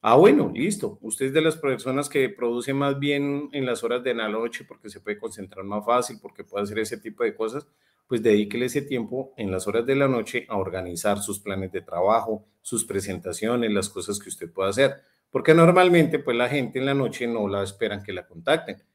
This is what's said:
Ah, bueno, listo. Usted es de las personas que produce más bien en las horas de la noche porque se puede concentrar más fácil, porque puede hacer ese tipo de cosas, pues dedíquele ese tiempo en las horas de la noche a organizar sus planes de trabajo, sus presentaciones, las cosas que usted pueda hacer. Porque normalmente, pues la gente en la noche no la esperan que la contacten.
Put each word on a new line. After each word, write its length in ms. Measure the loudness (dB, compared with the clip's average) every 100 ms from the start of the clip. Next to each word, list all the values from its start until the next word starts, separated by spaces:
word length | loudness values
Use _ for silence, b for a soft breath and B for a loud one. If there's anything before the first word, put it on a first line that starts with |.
Ah, 140 | 6 8
bueno, 360 | 8 8 2
listo. 440 | -2 -4 -2 -6 -8
Usted 260 | -10 -4 0
es 60 |
de 80 | 2
las 160 | 2 0
personas 540 | -2 -2 -2 -4 -2
que 180 | 0 0
produce 460 | 0 -2 -2 -2
más 240 | -2 0 0
bien 500 | -2 0 -2 -4 -6
en 120 | -4
las 180 | -4 -2
horas 180 | -2 -2
de 120 | -2
la 140 | -2 -2
noche 360 | -4 -4 -8 -16
porque 240 | -20 -20
se 100 | -14
puede 180 | -10 -8
concentrar 460 | -8 -12 -16 -12
más 200 | -8 -6
fácil, 340 | 0 0 0 -8
porque 240 | -16 _
puede 200 | -10 -6
hacer 140 | -4 -4
ese 180 | -6 -6
tipo 260 | -12 -4
de 100 | -4
cosas, 320 | -2 -6 -6 -12 _ _ _ _
pues 160 | 0
dedíquele 440 | 4 4 2 -2 -2
ese 160 | -4
tiempo 500 | -2 -4 -4 -8 -8 -8
en 120 | -4
las 160 | -4 -2
horas 200 | -2 0
de 100 | 2
la 120 | 2
noche 360 | 0 -2 -6 -4
a 100 | -4
organizar 600 | -4 -6 -8 -4 -2 -2
sus 180 | -2 -8
planes 340 | -6 -6 -4
de 80 | -8
trabajo, 640 | -6 0 2 2 0 -6 b b
sus 240 | -6 -6
presentaciones, 880 | -2 -4 -4 -8 -6 -4 -2 0 0
las 160 | 0 -2
cosas 300 | -6 -6 -8
que 100 | -8
usted 240 | -12 -10
pueda 160 | -2 -2
hacer. 320 | 4 2 2 b b b
Porque 240 | 0 6
normalmente, 640 | 8 8 8 8 6 6 2
pues 180 | 0 0
la 140 | 0
gente 300 | 0 -2 -2
en 40 |
la 100 | 0
noche 320 | 0 0 -2 -4
no 220 | -2 -2
la 140 | -2
esperan 400 | -4 -4 -4 -4
que 100 | -8
la 140 | -10 -10
contacten. 560 | -8 0 0 0 -14 _